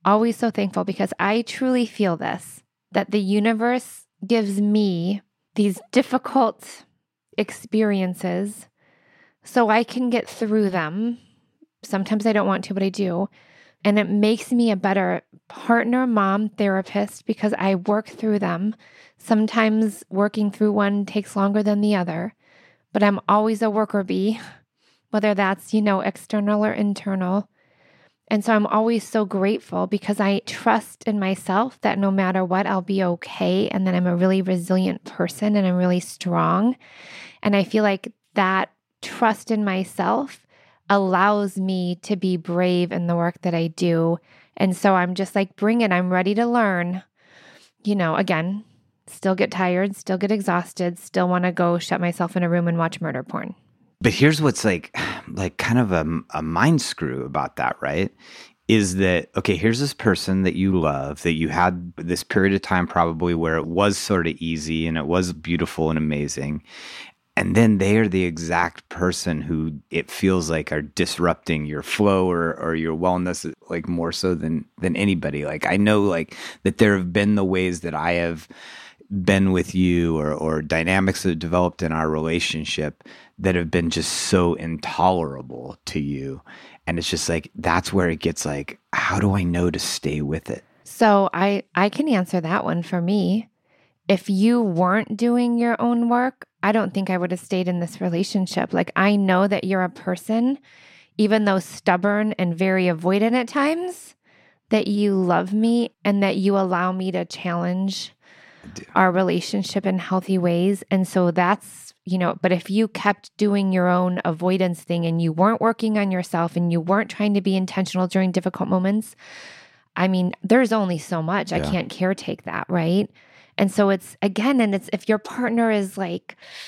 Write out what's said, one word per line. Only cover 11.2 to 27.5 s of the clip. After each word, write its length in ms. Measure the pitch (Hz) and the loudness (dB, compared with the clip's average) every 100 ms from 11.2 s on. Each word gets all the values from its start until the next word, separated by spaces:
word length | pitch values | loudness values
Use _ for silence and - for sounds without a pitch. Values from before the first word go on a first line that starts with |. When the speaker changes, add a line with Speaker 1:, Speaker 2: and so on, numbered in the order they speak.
| _ _ _ _ _ _ | _ _ _ _ _ _
Speaker 1:
Sometimes 420 | - 196 190 214 220 | -6 -4 -2 0 2
I 80 | |
don't 140 | 208 196 | 2 0
want 160 | 190 - | -2 -4
to, 80 | |
but 100 | 196 | -2
I 60 | 196 | -2
do. 400 | 190 190 175 196 _ _ _ _ _ | -2 -2 -2 -4 _ _ _ _ _
And 140 | 208 208 | 0 2
it 100 | 180 | 2
makes 420 | 208 214 226 - | 2 2 0 0
me 200 | 240 233 | 2 2
a 40 | 190 | 2
better 460 | 196 196 180 - _ - _ | 0 2 0 -2 _ -20 _
partner, 580 | - - 233 226 254 254 | -12 2 2 4 0 2
mom, 420 | 214 196 196 214 | 2 2 0 -2
therapist, 760 | - 202 190 190 202 208 - - | 0 0 0 -2 -4 -4 -6 -6
because 280 | 214 214 - | -2 -2 0
I 180 | 190 190 | 0 0
work 320 | 190 214 - | 2 -2 -2
through 320 | - 220 208 | -6 -2 0
them. 360 | 185 170 208 - - - - _ | 0 -2 -4 -6 -16 -20 -20 _
Sometimes 840 | - 214 214 233 220 220 220 - - | 0 2 2 2 2 2 0 -2 -8
working 420 | 190 208 214 208 | -2 0 0 -2
through 220 | - 214 | 0 0
one 320 | 208 202 202 196 | 2 0 0 -2
takes 300 | 208 196 202 | -4 -4 0
longer 280 | 196 208 | 0 2
than 180 | 208 208 | 2 2
the 140 | 208 196 | 2 2
other, 380 | 175 165 190 _ _ _ _ _ _ | 0 -4 -8 _ _ _ _ _ _
but 120 | 208 | 2
I'm 160 | 208 196 - | 4 2 2
always 320 | 208 220 214 | 2 2 0
a 80 | 226 | 0
worker 340 | 208 214 208 | 0 0 0
bee, 360 | 185 185 202 220 - - _ _ _ _ - | 0 0 0 -2 -8 -20 _ _ _ _ -4
whether 220 | 214 214 | 0 2
that's, 400 | 202 190 190 - | 2 0 -2 -2
you 80 | 214 | 0
know, 200 | 208 190 | 2 0
external 640 | - - - 214 202 208 214 | -2 -6 -4 -2 0 2 0
or 80 | |
internal. 720 | - 208 202 202 190 180 196 - | 0 -2 -2 -4 -4 0 -2 -4